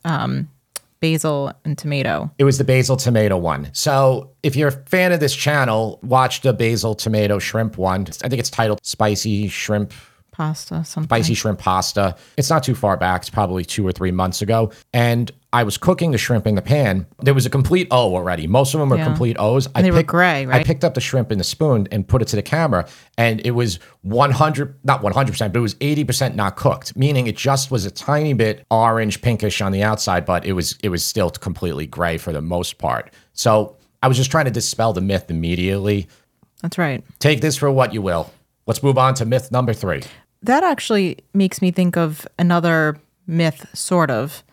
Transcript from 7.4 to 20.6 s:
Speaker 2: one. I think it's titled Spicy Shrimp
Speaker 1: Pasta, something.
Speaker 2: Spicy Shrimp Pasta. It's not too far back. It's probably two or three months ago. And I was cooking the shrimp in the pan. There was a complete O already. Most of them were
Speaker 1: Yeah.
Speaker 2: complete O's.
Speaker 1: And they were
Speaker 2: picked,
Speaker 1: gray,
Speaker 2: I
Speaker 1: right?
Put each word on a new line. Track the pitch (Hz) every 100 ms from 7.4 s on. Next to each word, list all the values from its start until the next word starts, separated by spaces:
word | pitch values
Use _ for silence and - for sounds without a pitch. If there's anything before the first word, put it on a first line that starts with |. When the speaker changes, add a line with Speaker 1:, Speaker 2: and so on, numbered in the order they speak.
| - 110 110 -
Speaker 2:
one. | 92 95 92 -
I | 127
think | 135
it's | -
titled | - 110 104
Spicy | - - 107 101 113 101 101
Shrimp | - - 104 101 - - _ _
Speaker 1:
Pasta, | - 156 156 - 165
something. | 160 160 156
Speaker 2:
Spicy | 117 160
Shrimp | 113 110 95
Pasta. | 95 92 - 101 95 - - -
It's | 135
not | 160
too | 135
far | - 101 92
back. | 90 90
It's | -
probably | 110 95 92
two | 87 - 95
or |
three | - 92
months | 92 92 -
ago. | 104 113 113 - _
And | 120 120 117 117 - _
I | 120
was | 104 -
cooking | 180 185 170
the | 113
shrimp | - 113 110
in | 98
the |
pan. | - 147 113 95 - -
There | 135
was | 135 131
a |
complete | 139 131 180 170
O | 127 107 90
already. | 90 85 80
Most | 123 135
of | 156
them | 139
were | 143
Speaker 1:
Yeah. |
Speaker 2:
complete | 156 117 120 -
O's. | 107 135 131 -
Speaker 1:
And | 185
they |
were | 170
Speaker 2:
picked, | 160
Speaker 1:
gray, | 170 180 143
Speaker 2:
I | 131
Speaker 1:
right? | 127